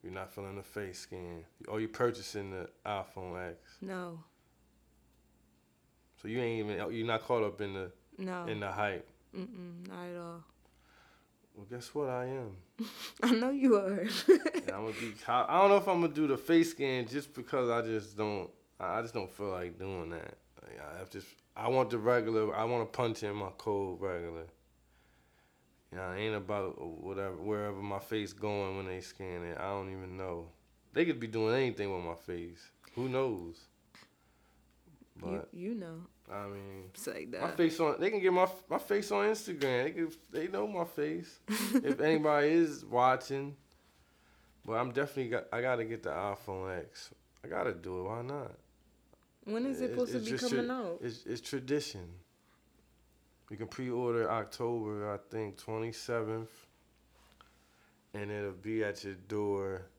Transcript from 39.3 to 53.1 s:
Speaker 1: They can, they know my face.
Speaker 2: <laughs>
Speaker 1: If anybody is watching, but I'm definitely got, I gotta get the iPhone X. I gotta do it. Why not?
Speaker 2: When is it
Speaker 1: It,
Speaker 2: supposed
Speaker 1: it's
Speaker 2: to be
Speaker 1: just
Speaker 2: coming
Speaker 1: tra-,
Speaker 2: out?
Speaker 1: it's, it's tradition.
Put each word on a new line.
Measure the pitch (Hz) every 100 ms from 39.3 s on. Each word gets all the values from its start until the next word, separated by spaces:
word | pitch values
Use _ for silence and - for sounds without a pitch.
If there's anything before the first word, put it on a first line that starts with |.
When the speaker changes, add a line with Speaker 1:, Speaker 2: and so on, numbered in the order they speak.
| 214 202 160 139 123 143
Speaker 1:
They |
can, | 170 165 160 -
they | 160 175
know | 196 214
my | 190 170
face. | - 147 165 170 -
Speaker 2:
<laughs> | - 220 202 247
Speaker 1:
If | 143 269
anybody | 151 156 151 147 147
is | 165 160 139 101
watching, | 120 127 127 - 139 139 143 _ - _ _ _ _ _ _ _ _
but | -
I'm | 110 127
definitely | 120 139 139 123
got, | 117 -
I | 117
gotta | 127 123 110
get | 113
the | 95
iPhone | 76 101 98 - 95 95 90
X. | 78 - - - _ _
I | -
gotta | 85 92
do | 87 87 92
it. |
Why | 92 117
not? | 123 143 127 - _ _ _ _ _ _ _ _ -
Speaker 2:
When | 220 262
is | 254
it | 247
Speaker 1:
It, |
Speaker 2:
supposed | 247 247
Speaker 1:
it's | 254 220
Speaker 2:
to |
be | -
Speaker 1:
just | 247
Speaker 2:
coming | 240 240
Speaker 1:
tra-, | 254
Speaker 2:
out? | 196 170
Speaker 1:
it's, | 120 113 -
it's | 117
tradition. | - 135 127 147 147 101 87 87 - _ _ _ _ _ _ _ _